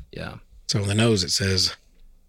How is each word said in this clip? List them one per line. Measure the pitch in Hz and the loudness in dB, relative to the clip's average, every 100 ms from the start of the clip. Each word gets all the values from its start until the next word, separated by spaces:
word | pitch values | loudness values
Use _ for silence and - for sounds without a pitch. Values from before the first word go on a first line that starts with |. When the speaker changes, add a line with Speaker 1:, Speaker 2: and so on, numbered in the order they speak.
| - | -16
Speaker 1:
Yeah. | 80 82 - - - - | -12 -12 -14 -20 -14 -4
Speaker 2:
So | 107 | -2
on | 98 | 0
the | 104 | 2
nose, | 117 104 | 4 2
it | 87 | 0
says, | - 98 92 - - _ - - - | 0 0 2 0 -4 _ -20 -20 -20